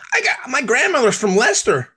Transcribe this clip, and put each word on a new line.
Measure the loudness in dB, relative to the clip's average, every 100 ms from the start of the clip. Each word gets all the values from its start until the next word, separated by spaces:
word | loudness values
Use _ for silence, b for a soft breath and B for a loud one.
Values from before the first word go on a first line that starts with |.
| -4
I | -4
got, | -2 -6 -6
my | -6
grandmother's | -2 0 0 2 2 2
from | 0 2
Leicester. | 2 0 0 -2 -2